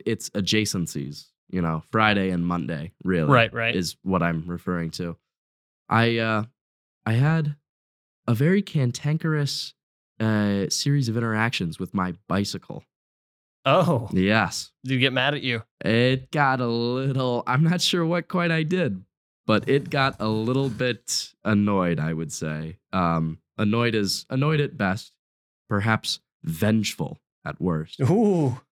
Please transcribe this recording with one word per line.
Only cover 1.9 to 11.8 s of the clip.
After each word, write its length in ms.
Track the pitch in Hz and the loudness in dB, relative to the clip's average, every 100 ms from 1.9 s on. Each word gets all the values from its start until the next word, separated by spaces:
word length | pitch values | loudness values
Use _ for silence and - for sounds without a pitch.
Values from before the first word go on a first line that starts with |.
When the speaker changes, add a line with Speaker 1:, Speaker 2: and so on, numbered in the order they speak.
Speaker 1:
Friday 400 | 110 110 101 95 | 2 4 4 0
and 140 | 90 87 | 0 0
Monday, 480 | 87 67 78 82 - | -2 -2 -6 -8 -8
really, 260 | 92 87 76 | -2 2 6
Speaker 2:
Right, 220 | 123 117 | 6 4
right. 220 | 117 113 95 | 0 -2 -2
Speaker 1:
is 220 | 82 - | -4 -6
what 220 | 95 92 | -2 0
I'm 220 | 85 80 87 | 2 -2 -6
referring 420 | 87 - 90 82 | -8 -4 -4 -4
to. 240 | - 87 82 _ _ _ _ _ _ - | -6 -10 -10 _ _ _ _ _ _ -2
I, 280 | 113 117 117 | 0 2 0
uh, 260 | 113 110 110 _ _ _ _ _ 107 | 0 -2 -4 _ _ _ _ _ -2
I 80 | |
had 420 | 113 147 160 147 143 _ _ _ _ _ _ - | 2 2 2 -2 -6 _ _ _ _ _ _ -2
a 60 | |
very 300 | 113 151 196 | 0 2 2
cantankerous, 1120 | 196 156 123 - 147 160 165 151 139 - - _ _ _ _ - | 0 -2 -2 -2 -4 -2 -2 -2 -2 -4 -10 _ _ _ _ -4
uh, 500 | 110 107 104 98 95 | 0 2 2 0 -2
series 400 | - 147 143 117 | -2 0 0 0
of 80 | 113 | -2
interactions 600 | 117 107 117 - 87 | -2 0 0 0 -4
with 140 | 80 | -6